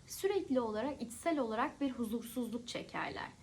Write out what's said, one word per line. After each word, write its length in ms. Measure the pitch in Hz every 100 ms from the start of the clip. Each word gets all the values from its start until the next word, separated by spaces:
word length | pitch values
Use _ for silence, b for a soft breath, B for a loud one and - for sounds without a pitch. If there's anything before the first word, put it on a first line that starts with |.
| -
Sürekli 540 | - 392 403 - 254
olarak, 420 | 226 214 269 -
içsel 360 | 233 - 339 294
olarak 420 | 226 220 294 -
bir 100 | 277
huzursuzluk 760 | 247 220 226 - 254 226 240 -
çekerler. 640 | - - 160 - - - B